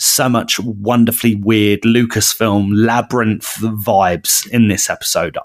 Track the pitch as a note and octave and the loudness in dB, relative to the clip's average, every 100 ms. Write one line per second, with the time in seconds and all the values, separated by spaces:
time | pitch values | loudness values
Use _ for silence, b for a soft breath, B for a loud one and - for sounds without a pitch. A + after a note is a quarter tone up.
0 | - - C3 A#2 - - A#2 G2+ G#2 A#2+ | -2 0 0 0 -2 -4 -6 -6 0 2
1 | A#2 - A#2 G#2 G2+ A2 G#2 G2+ A#2 A#2+ | 2 2 0 0 2 2 2 2 2 2
2 | A#2 A2 - - A2 G#2 G2 G#2 A2+ A#2 | 0 0 -2 0 0 2 2 2 2 0
3 | - B2 A2 G2+ - - A2+ G#2 G2+ G2 | -2 -2 0 -2 -6 -6 -6 -4 0 2
4 | F#2 E2+ - - - A#2+ A2 F#2 - F2 | 2 0 -2 -4 0 2 2 2 -2 -4
5 | - E2+ E2+ - | -4 -4 -4 -6